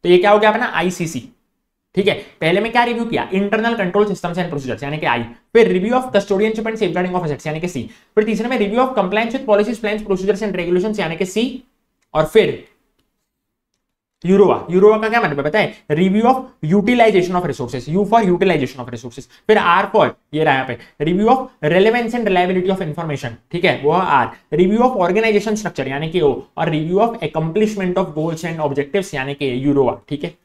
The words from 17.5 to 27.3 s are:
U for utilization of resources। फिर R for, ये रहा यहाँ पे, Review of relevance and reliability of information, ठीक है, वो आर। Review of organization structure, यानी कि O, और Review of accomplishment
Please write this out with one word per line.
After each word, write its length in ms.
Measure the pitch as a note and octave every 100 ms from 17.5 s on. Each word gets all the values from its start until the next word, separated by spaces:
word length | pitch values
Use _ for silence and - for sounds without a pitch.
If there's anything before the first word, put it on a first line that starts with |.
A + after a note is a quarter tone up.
| C3 A#2+ B2+ C3+
U 160 | F3 F#3+
for 160 | F3
utilization 560 | F#3+ F3 F#3+ E3 B2 C3
of 100 | B2
resources। 380 | A#2 B2+ B2+ - _ -
फिर 100 | G#3+
R 280 | F3 F3 G3 G#3+
for, 140 | B2+ - _
ये 100 | D3+
रहा 100 | D#3
यहाँ 140 | C3 C3
पे, 100 | A#2+ - _ D3+
Review 220 | F3+ A3
of 80 | C4 B3+ _
relevance 520 | D3+ F3 G#3 A#3+ A3+ A#3+
and 120 | G#3+
reliability 480 | F3+ F3+ F#3 F#3 F#3
of 60 |
information, 480 | F3 D3 D#3+ C#3 B2 A2+ _
ठीक 140 | E3+ F3+
है, 160 | B2
वो 80 | C#3
आर। 680 | F3 F3 C#3+ A#2 - _ D#3
Review 240 | F#3 G#3+
of 140 | B3 G#3+
organization 580 | F3+ G3 A3+ G#3 G#3+ G#3+
structure, 320 | F3 D#3+ C3
यानी 220 | C#3 D#3+
कि 120 | E3+
O, 120 | D3 A#2+ - -
और 120 | E3
Review 300 | D#3 D#3 F#3
of 180 | A#3 A#3
accomplishment 720 | -